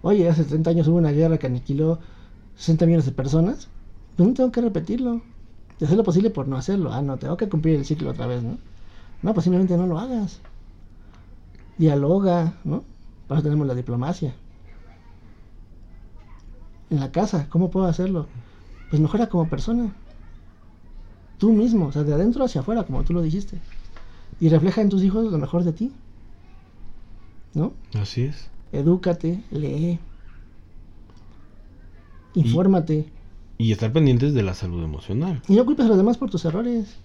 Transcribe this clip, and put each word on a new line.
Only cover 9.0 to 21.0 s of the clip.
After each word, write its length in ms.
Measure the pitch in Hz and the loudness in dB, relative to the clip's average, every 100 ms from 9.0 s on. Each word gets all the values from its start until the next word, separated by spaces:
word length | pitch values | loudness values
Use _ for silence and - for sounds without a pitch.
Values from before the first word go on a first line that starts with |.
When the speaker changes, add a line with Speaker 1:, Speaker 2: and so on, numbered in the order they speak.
| - - | -18 -6
Speaker 1:
No, 120 | 180 | -2
pues 120 | 214 165 | 0 2
simplemente 320 | 180 185 175 | 2 2 2
no 100 | 180 | 0
lo 100 | 160 | -2
hagas. 420 | 247 240 196 - - - - - - - - - - - - - - - | -4 -4 -4 -8 -18 -20 -20 -20 -20 -20 -20 -20 -20 -20 -20 -20 -20 2
Dialoga, 760 | 156 143 139 190 196 175 165 - | 4 4 2 2 4 2 0 -4
¿no? 200 | - 208 - - - - - | -6 -6 -8 -20 -20 -20 -4
Para 120 | 139 | -2
eso 60 | 151 | 0
tenemos 200 | 151 143 | 0 0
la 80 | 123 | -4
diplomacia. 580 | 127 120 131 175 147 - - - - - - - - - - - - - - - - - - - - - - - - - - | -4 -4 -4 -4 -6 -8 -20 -20 -20 -20 -20 -20 -20 -20 -20 -20 -20 -20 -20 -20 -20 -20 -20 -20 -20 -20 -20 -18 -20 -20 -4
En 100 | 147 | -2
la 120 | 135 | -2
casa, 360 | 160 208 175 143 | -2 0 -2 -2
¿cómo 220 | 165 180 | 0 0
puedo 160 | 190 185 | 0 0
hacerlo? 400 | 160 185 180 143 120 - - - - - | 0 -2 -2 -6 -12 -20 -20 -20 -20 -4
Pues 120 | 156 | 0
mejora 260 | 156 214 233 | 2 2 0
como 200 | 180 160 | 0 -2
persona. 420 | 160 - 233 226 - - - - - - - - - - - | -2 -2 -2 -2 -8 -20 -20 -20 -20 -20 -20 -20 -20 -20 -18